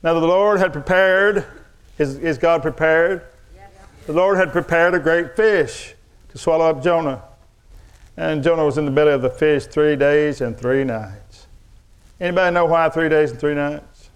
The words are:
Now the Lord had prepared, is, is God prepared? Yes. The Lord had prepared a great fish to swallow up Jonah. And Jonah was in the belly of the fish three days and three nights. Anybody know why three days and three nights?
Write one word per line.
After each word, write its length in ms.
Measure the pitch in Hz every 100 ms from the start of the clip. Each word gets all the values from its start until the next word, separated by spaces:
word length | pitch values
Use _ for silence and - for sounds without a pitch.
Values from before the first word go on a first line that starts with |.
Now 100 | 165
the 140 | 165 165
Lord 320 | 180 208 202
had 140 | 185
prepared, 720 | 147 139 185 190 185 202 202 151 - - _ - -
is, 200 | 147 139
is 180 | 165 143
God 240 | 165 165
prepared? 640 | 160 - 160 160 170 185 - _ -
Yes. 160 | - - - - - -
The 60 |
Lord 240 | 156 185 190
had 160 | 180
prepared 400 | 135 156 170 170
a 60 | 180
great 360 | 151 165 170
fish 600 | - 220 202 143 - - - _ _ -
to 60 | -
swallow 320 | - 160 165
up 140 | 156
Jonah. 400 | 143 170 156 127 - - _ _ _ - - - -
And 280 | - 165 156
Jonah 240 | 147 165 151
was 100 | 143
in 80 |
the 60 | 147
belly 220 | 139 151
of 100 | 139
the 80 | 127
fish 340 | 127 151 147
three 320 | 139 - 151 147
days 460 | 143 147 151 139
and 120 | 127 110
three 260 | 123 135
nights. 640 | 135 113 104 98 - - - - - - _ - _ -
Anybody 320 | 175 175 185
know 140 | 175 170
why 240 | 165 160
three 180 | 160 160
days 220 | 151 151
and 100 | 120
three 140 | 147
nights? 560 | 147 143 147 - - -